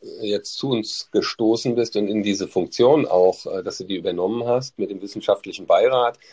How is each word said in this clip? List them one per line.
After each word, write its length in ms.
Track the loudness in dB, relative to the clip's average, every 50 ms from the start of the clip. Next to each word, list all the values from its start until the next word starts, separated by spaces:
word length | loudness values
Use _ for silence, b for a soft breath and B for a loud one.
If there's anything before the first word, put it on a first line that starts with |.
äh, 260 | -18 -16 -12 -8 -4
jetzt 300 | -2 -2 -2 -4 -6 -10
zu 140 | -6 -4 -2
uns 400 | -2 -2 -2 -4 -8 -12 -8 _ 0
gestoßen 600 | 0 0 0 0 0 2 2 2 2 0 0 0
bist 200 | 0 0 0 0
und 140 | -2 -2 0
in 140 | 0 0 0
diese 260 | 0 -2 -2 -4 -4
Funktion 560 | -2 -2 -4 -2 2 4 6 6 6 4 4
auch, 400 | 2 4 4 6 4 4 0 -4
äh, 180 | -8 -8 -6 -6
dass 140 | -8 -8
du 80 | -8 -8
die 120 | -8 -6
übernommen 500 | -6 -4 -4 -2 -2 -2 -2 -2 -2 -2
hast 320 | 0 0 -2 -2 -4 -8 -6
mit 100 | -6 -6
dem 140 | -6 -8 -10
wissenschaftlichen 640 | -12 -12 -4 0 0 0 0 -2 -6 -14 -6 0
Beirat. 520 | 2 4 4 4 4 4 2 0 0 -2 _ b b